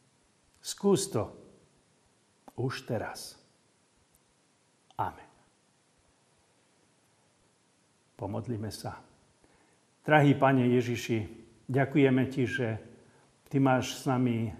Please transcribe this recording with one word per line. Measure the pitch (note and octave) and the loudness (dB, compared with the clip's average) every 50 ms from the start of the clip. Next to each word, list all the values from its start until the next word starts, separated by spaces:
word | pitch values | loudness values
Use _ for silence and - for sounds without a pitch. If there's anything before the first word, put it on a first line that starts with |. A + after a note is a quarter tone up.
| _ _ _ _ _ _ _ _ _ _ _ _ | _ _ _ _ _ _ _ _ _ _ _ _
Skús | - - - - - G3+ G3 - - - | -14 -14 -8 -2 2 2 2 2 2 -2
to | - B2 G2 - - - - - - _ _ _ _ _ _ _ _ _ _ _ _ _ _ _ _ _ _ - - | -4 -4 -4 -6 -8 -16 -20 -20 -20 _ _ _ _ _ _ _ _ _ _ _ _ _ _ _ _ _ _ -16 -10
už | - A#2+ C3 - - - | -8 -6 -6 -6 -8 -8
teraz. | - B2+ G#2 F#2+ - - - - - - - _ _ _ _ _ _ _ _ _ _ _ _ _ _ _ _ _ _ _ _ _ _ _ _ _ _ _ _ _ _ _ - | -6 -6 -6 -6 -8 -10 -12 -16 -18 -18 -20 _ _ _ _ _ _ _ _ _ _ _ _ _ _ _ _ _ _ _ _ _ _ _ _ _ _ _ _ _ _ _ -6
Amen. | G#2 F2 - - - - _ _ _ _ _ _ _ _ _ _ _ _ _ _ _ _ _ _ _ _ _ _ _ _ _ _ _ _ _ _ _ _ _ _ _ _ _ _ _ _ _ _ _ _ _ _ _ _ _ _ _ _ _ _ _ _ _ - | -6 -6 -8 -12 -18 -20 _ _ _ _ _ _ _ _ _ _ _ _ _ _ _ _ _ _ _ _ _ _ _ _ _ _ _ _ _ _ _ _ _ _ _ _ _ _ _ _ _ _ _ _ _ _ _ _ _ _ _ _ _ _ _ _ _ -12
Pomodlíme | - F#2+ G#2 A2+ A2 B2 A#2+ G#2 G#2+ G#2+ | -10 -8 -8 -8 -8 -8 -8 -8 -8 -10
sa. | - - - G#2+ F#2 - - - _ _ _ _ _ _ _ _ _ _ _ _ _ _ _ _ _ _ _ | -10 -10 -12 -12 -12 -14 -16 -20 _ _ _ _ _ _ _ _ _ _ _ _ _ _ _ _ _ _ _
Drahý | - D3+ D3+ C#3+ C#3+ C3+ C#3 | 4 6 6 8 6 6 4
Pane | C3+ C3+ C3+ C3 B2 B2 B2 | 4 4 4 4 4 4 4
Ježiši, | B2 A#2 A#2 A#2+ A2 - - A#2 A2+ G#2 - - - - - - _ _ - | 2 2 0 -4 -6 -4 -2 -2 -2 -4 -6 -10 -16 -20 -20 -20 _ _ -4
ďakujeme | B2+ C3+ C3+ C3 - D#3 C3+ C3 B2+ C3 B2+ - | 0 0 0 2 4 4 4 4 4 2 0 0
Ti, | - - B2+ | -2 -2 -2
že | A2 - - B2 A2+ A2 G#2+ - - - - - - _ _ _ _ _ _ _ - | -2 -2 -4 -4 -4 -4 -6 -10 -14 -20 -20 -20 -20 _ _ _ _ _ _ _ -4
Ty | - C#3 | 0 2
máš | C3+ C3+ C3 B2+ A2+ - - - | 4 4 4 2 0 -2 -6 -6
s | - C#3+ | -4 -2
nami | C3 B2 B2+ B2 A#2 A2+ A2+ A2 - | 0 0 0 0 0 -2 -4 -4 -6